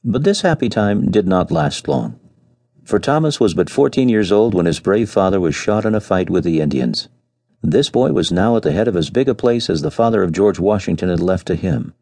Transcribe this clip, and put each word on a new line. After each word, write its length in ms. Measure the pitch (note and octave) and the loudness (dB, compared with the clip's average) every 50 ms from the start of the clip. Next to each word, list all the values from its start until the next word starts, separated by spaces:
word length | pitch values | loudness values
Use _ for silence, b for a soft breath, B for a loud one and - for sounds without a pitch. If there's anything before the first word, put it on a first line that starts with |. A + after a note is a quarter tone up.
| _ | _
But 200 | A#2 G2+ C3 D3 | -2 -2 0 0
this 180 | G3 G3+ - | 0 0 2
happy 280 | - F#3 D#3+ D3+ C3 A#2 | 0 0 0 0 -2 -2
time 420 | - A2+ G#2 G2+ G#2 G#2 - - | 0 0 0 0 0 0 0 0
did 160 | - G#2+ G2+ F#2 | 0 0 2 2
not 240 | F#2+ F2+ F2 - | 2 0 0 0
last 360 | E2+ D#2+ D2+ D2 - - - - | 0 -2 0 -2 -4 -6 -4 -2
long, 320 | C#2+ B1+ A1+ A1 A#1 - _ - _ _ _ _ _ _ _ _ _ _ _ | -2 -2 -2 -6 -10 -14 _ -20 _ _ _ _ _ _ _ _ _ _ _
for 140 | - - G#2 | -2 -2 -2
Thomas 420 | - - C#3 D#3 D#3+ D#3 C#3+ - | 0 0 0 0 0 0 0 2
was 140 | A#2 G#2 E2 | 0 2 2
but 160 | E2+ F2+ - | 0 -2 -2
fourteen 400 | - - C#3+ C#3+ - - C3 B2 | 0 0 0 2 2 0 0 2
years 220 | A2+ G#2+ G#2 F2 | 2 2 2 2
old 240 | G2+ G#2 A2 A#2 F2 | 4 2 4 2 2
when 100 | F2 E2+ | 2 2
his 140 | E2+ D#2+ - | 0 0 0
brave 280 | - F#2 G2 G#2+ A#2 G2+ | 0 0 2 2 0 0
father 320 | - G#2 F#2+ F#2+ F#2+ G2 | 0 2 2 2 2 2
was 140 | F2+ E2 D2 | 0 0 -2
shot 320 | - - - G#2 G#2+ G#2+ | -2 -2 0 0 0 0
in 80 | A2 G#2+ | 0 -2
a 80 | G#2+ | -2
fight 300 | - - G2 F#2 F#2 - | -2 0 0 0 0 0
with 120 | F2+ F2+ D#2+ | -2 -2 0
the 180 | F2 E2 D#2 | 0 0 0
Indians. 480 | D2+ D2+ D2 C2+ B1 A#1 A1 - - - _ _ _ _ _ _ _ _ _ _ | 0 0 -2 -2 -2 -2 -4 -6 -8 -12 _ _ _ _ _ _ _ _ _ _
This 300 | - - - - C#3+ - | -4 0 2 2 0 2
boy 200 | - - B2+ - | 0 0 0 2
was 200 | - - E2 - | 2 0 0 0
now 240 | F2 F2 G2 A2+ A#2 | 0 0 2 2 0
at 80 | A2+ - | 0 0
the 80 | D#2+ | 0
head 160 | D2 F2+ A2 A#2+ | 0 0 0 0
of 80 | G2 | 0
as 160 | F2 D#2+ - | -2 -2 -2
big 180 | - A#2+ C3+ C3 | -2 -2 0 0
a 60 | A#2+ | -2
place 340 | - - B2 A#2+ A#2+ - - | 0 0 0 0 0 -2 -2
as 140 | F#2+ D#2 D3 | -4 -2 -2
the 80 | D3+ | -4
father 320 | - - A#2 A#2 A2+ G#2 F#2+ | -2 0 0 2 2 0 0
of 80 | F2 | 0
George 260 | D#2 F#2 G2+ G#2 F#2 - | 0 2 2 2 2 2
Washington 520 | F2 G2 G#2+ G2+ - - F2+ D#2+ - F#2 | 0 0 0 0 -2 -2 -4 -2 -2 -2
had 100 | F2+ E2+ | -2 0
left 260 | F2 F#2 F#2 F2 - | 0 0 -2 -2 -2
to 100 | - F#2 | -4 -6
him 380 | D#2+ - F#2 D#2+ A2 F#2 - - _ | -4 -2 -2 -4 -4 -6 -8 -14 _